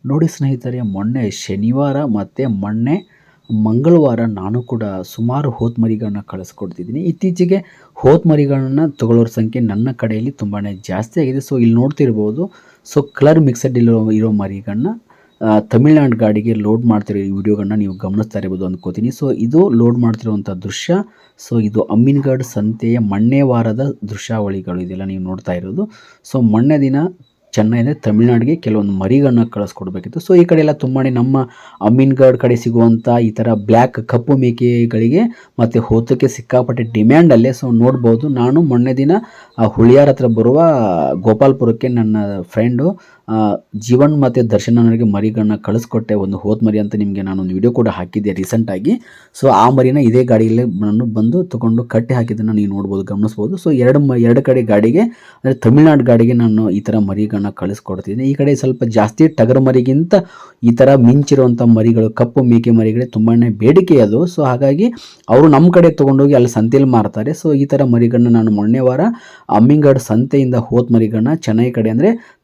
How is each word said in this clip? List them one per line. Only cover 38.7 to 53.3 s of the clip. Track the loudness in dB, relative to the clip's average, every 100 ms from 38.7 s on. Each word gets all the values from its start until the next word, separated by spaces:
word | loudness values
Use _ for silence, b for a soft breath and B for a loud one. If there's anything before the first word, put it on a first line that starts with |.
| 0 0 0
ದಿನ | 0 0 -2 B B -2
ಆ |
ಹುಳಿಯಾರ್ | -2 4 6 6 4
ಹತ್ರ | 2 0
ಬರುವ | 2 2 4 2 2 0 0 -2
ಗೋಪಾಲ್ಪುರಕ್ಕೆ | -2 0 2 2 2 -2 -2 -2
ನನ್ನ | -2 0 -2 -4 -8
ಫ್ರೆಂಡು, | -8 -4 -2 0 -2 -4 b b -6
ಆ, | -2 -2 -2 _ -12
ಜೀವನ್ | 0 2 2 2
ಮತ್ತೆ | 0 0
ದರ್ಶನ್ | 0 -2 0
ನನಗೆ | 2 2 2
ಮರಿಗಳನ್ನ | 0 0 -2 -2 -2 -2
ಕಳಿಸ್ಕೊಟ್ಟೆ, | -4 -4 -4 -6 -4
ಒಂದು | -4 -2 -6
ಹೋತ್ | -4 -2
ಮರಿ | 0 -2
ಅಂತ | -2
ನಿಮ್ಗೆ | -4 -4 -6
ನಾನೊಂದು | -6 -6 -6
ವಿಡಿಯೋ | -2 -2
ಕೂಡ | 0 -2
ಹಾಕಿದ್ದೆ | -4 -8 -6 -4
ರೀಸೆಂಟ್ | -6 -4 -4 -4
ಆಗಿ. | -4 -4 -4 B B B -2
So | 2
ಆ | 4 4
ಮರಿನ | 2 2 2
ಇದೇ | 2 2
ಗಾಡಿಯಲ್ಲೇ | 2 2 2 0
ನಾನು | -2 -4 -2 -2 -2
ಬಂದು | -2 0 -2
ತಗೊಂಡು | -4 -4 -2 -2
ಕಟ್ಟಿ | -2 -4 -2
ಹಾಕಿದ್ದನ್ನ | -4 -4 -4 -4
ನೀವು | -2 -2
ನೋಡ್ಬೋದು, | -4 -6 -6
ಗಮನಿಸ್ಬೋದು. | -6 -4 -4